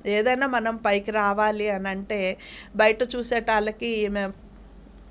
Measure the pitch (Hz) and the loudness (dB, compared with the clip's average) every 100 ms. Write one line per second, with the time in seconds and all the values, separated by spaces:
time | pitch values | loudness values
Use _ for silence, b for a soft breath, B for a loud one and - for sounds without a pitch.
0 | 202 208 226 254 277 240 226 226 220 202 | -2 2 2 2 2 0 -2 -2 0 0
1 | 202 214 202 202 214 208 208 190 190 190 | 0 0 2 2 2 0 -2 -2 -4 -6
2 | 196 208 185 190 B B B 202 214 220 | -4 -2 -2 -4 B B B 4 4 4
3 | 247 247 233 233 233 220 214 214 240 220 | 0 -4 -2 -2 2 2 0 -4 -4 -2
4 | 208 202 196 - - - - - - - | -2 -2 -4 -8 -18 -20 -20 -20 -20 -20
5 | - | -16